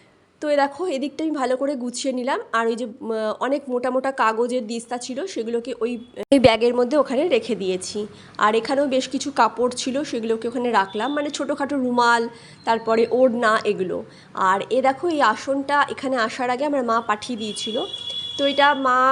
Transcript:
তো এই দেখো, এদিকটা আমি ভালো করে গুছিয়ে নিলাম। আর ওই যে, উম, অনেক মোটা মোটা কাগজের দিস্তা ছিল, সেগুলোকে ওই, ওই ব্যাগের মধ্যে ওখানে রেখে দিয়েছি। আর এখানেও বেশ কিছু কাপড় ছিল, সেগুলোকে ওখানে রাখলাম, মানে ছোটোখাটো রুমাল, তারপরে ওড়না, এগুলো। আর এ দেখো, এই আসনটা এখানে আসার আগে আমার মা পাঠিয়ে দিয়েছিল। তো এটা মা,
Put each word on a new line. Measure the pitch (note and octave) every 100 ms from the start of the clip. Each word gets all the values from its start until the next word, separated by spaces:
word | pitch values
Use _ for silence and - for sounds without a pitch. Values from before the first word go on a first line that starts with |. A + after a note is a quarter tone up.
| _ _ _ -
তো | D4+
এই | C#4+
দেখো, | C4+ C#4 F4+
এদিকটা | C4+ C#4 - D#4+
আমি | D4+
ভালো | B3+ B3+
করে | C#4 C#4
গুছিয়ে | B3 A#3 C#4
নিলাম। | B3+ B3 D#4+ A#4+
আর | A3+ A3+
ওই | A#3
যে, | A#3+
উম, | - A3 A3 G#3+ -
অনেক | B3 C#4+ C#4
মোটা | B3 B3+
মোটা | B3+ C4
কাগজের | C4+ A3 A3 A#3+ B3+ G#3+
দিস্তা | A#3 A3+ B3
ছিল, | - B3+ F#4+
সেগুলোকে | D4 A3 A#3 B3 -
ওই, | A#3 A#3+ - - G#3
ওই | C#4
ব্যাগের | A#3 A3 A#3+ A#3+
মধ্যে | B3 D4
ওখানে | C#4 B3+ F4
রেখে | C4 - F#3+
দিয়েছি। | F#3 F#3 - G#3 G#3 - - -
আর | G#3+ A3+
এখানেও | A3+ C#4 C#4+
বেশ | C4 B3+
কিছু | C4+ C#4+
কাপড় | C#4 A#3 C#4 A#3+ B3
ছিল, | - B3+
সেগুলোকে | D#4 A#3+ A3 A3+ A#3
ওখানে | B3 A#3+
রাখলাম, | A3 F#3+ G#3+ A#3+ D4
মানে | D4
ছোটোখাটো | D4 C4+ D4 C#4 C#4+
রুমাল, | B3+ A#3+ A#3 A#3 A#3 - - - -
তারপরে | A3+ A3+ A3+ A#3
ওড়না, | B3 C4 A#3 A3+ A3
এগুলো। | - F#3 F#3 F3 - - -
আর | - F#3+ G3 -
এ | B3
দেখো, | C4 C4+ F4 D4+
এই |
আসনটা | A#3 A3 - C#4 C#4 C#4+ C#4
এখানে | - C4+ C4
আসার | A3+ - B3
আগে | B3 D4+
আমার | C#4+
মা | A#3 A3+ A3+
পাঠিয়ে | G#3+ - A3+
দিয়েছিল। | G#3+ G3+ A3 A3+ G4 - - - - -
তো | C#4+
এটা | C#4 C#4+
মা, | C4+ C4 B3+ C4